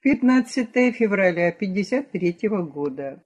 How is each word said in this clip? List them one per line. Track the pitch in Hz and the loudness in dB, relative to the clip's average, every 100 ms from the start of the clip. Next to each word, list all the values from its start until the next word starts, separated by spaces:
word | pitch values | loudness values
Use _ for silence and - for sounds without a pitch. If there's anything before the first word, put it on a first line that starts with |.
Пятнадцатое | 269 285 247 254 247 - 233 247 247 | 2 2 4 2 0 -4 -2 2 2
февраля | 233 220 196 185 170 175 | 2 0 4 2 2 0
пятьдесят | 170 202 185 196 254 285 | 0 -4 -4 -2 -4 -4
третьего | 180 175 175 214 208 | -4 -2 -2 -2 -2
года. | 170 143 143 135 139 135 | -4 -6 -8 -6 -12 -12